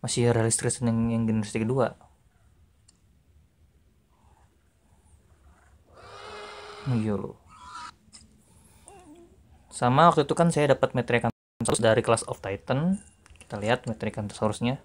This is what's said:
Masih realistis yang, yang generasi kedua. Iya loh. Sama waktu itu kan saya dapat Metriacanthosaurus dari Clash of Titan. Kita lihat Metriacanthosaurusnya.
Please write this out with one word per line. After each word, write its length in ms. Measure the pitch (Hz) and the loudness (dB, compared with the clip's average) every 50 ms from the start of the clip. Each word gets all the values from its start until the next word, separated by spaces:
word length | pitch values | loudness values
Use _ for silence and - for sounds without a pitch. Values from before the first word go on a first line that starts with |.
| - | -6
Masih 320 | 123 - - 120 120 117 | -4 -2 2 2 4 4
realistis 480 | 117 113 113 113 - - 123 117 - 123 | 4 2 2 0 0 0 -2 -2 0 0
yang, 240 | 117 113 117 113 117 | 0 0 2 0 0
yang 160 | 117 113 117 | 0 0 0
generasi 400 | 110 110 110 107 104 - 113 110 | 0 0 0 -2 -2 -4 -4 -2
kedua. 320 | 110 123 135 120 - - _ - - _ _ _ _ _ _ _ _ _ _ _ _ _ _ _ _ _ _ _ _ _ _ _ _ _ _ _ _ _ _ _ _ _ _ _ _ _ _ _ _ _ _ _ _ _ _ _ _ _ _ _ _ _ _ _ _ _ _ _ _ _ - _ _ _ _ _ - - _ _ _ _ - _ _ - - 1077 - - - - - - - - - - - - - - - - 143 127 | -2 0 0 0 0 -2 _ -20 -20 _ _ _ _ _ _ _ _ _ _ _ _ _ _ _ _ _ _ _ _ _ _ _ _ _ _ _ _ _ _ _ _ _ _ _ _ _ _ _ _ _ _ _ _ _ _ _ _ _ _ _ _ _ _ _ _ _ _ _ _ _ -20 _ _ _ _ _ -20 -20 _ _ _ _ -20 _ _ -20 -20 -20 -20 -20 -20 -18 -18 -16 -16 -16 -16 -16 -18 -18 -18 -18 -12 -6 -2 -2
Iya 240 | 113 107 107 104 | 0 0 0 -2
loh. 240 | 95 - - - - _ - - - - - - - - - - _ _ _ _ - - - _ _ _ _ _ _ _ _ _ - - - 403 392 - - 294 349 - - - _ _ _ - - _ _ - | -4 -6 -8 -12 -14 _ -20 -20 -20 -20 -18 -16 -14 -16 -16 -18 _ _ _ _ -20 -20 -20 _ _ _ _ _ _ _ _ _ -20 -20 -20 -20 -20 -20 -20 -20 -20 -20 -20 -20 _ _ _ -20 -20 _ _ -8
Sama 400 | - - 123 123 139 160 175 165 | -2 0 2 4 6 6 6 6
waktu 160 | - 147 - | 4 2 0
itu 80 | 160 | 2
kan 160 | - 170 170 160 | 2 2 2 4
saya 240 | - 147 143 135 | 2 4 4 4
dapat 160 | - - 127 - | 4 2 -2 0
Metriacanthosaurus 880 | 131 120 - 120 120 110 117 - _ _ _ _ _ 120 - - - | -2 -2 0 0 2 2 0 -4 _ _ _ _ _ 0 0 0 2
dari 240 | 110 113 110 110 113 | 4 4 4 4 4
Clash 240 | - 117 110 - - | 2 2 2 0 -6
of 100 | - - - | -10 -10 -8
Titan. 560 | 98 98 101 - - 127 135 151 175 190 208 - - _ _ _ - - - | -8 -8 -8 -4 -4 -2 0 0 0 -2 -2 -4 -14 _ _ _ -20 -20 -20
Kita 160 | - _ - | -18 _ -10
lihat 320 | 104 101 107 120 123 - - | -6 0 0 0 0 0 -8
Metriacanthosaurusnya. 880 | 113 - - 110 - - 104 101 - - - 110 107 - - 120 131 151 - | -8 -6 -6 -6 -6 -6 -8 -8 -6 -4 -2 -2 -2 -2 -2 -4 -4 -4 -8